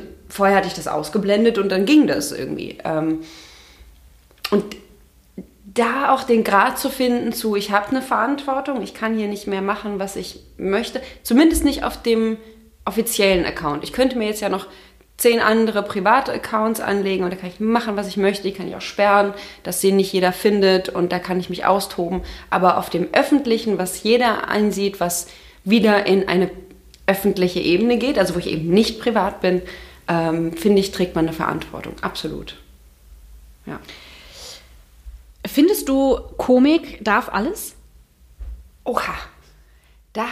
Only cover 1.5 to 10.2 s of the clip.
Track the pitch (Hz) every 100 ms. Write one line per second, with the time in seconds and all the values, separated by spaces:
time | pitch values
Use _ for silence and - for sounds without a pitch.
1.5 | 220 196 185 202 302 254 123 - - 135
2.5 | 147 - - - 156 160 160 160 - -
3.5 | - - - - - - _ _ _ -
4.5 | 202 - - - - _ _ _ - -
5.5 | _ 202 214 233 262 277 262 - 233 220
6.5 | 196 233 262 269 - 254 240 233 226 220
7.5 | 208 202 202 202 262 254 220 233 285 -
8.5 | 262 277 254 196 - 220 220 208 202 -
9.5 | 196 196 208 214 202 190 -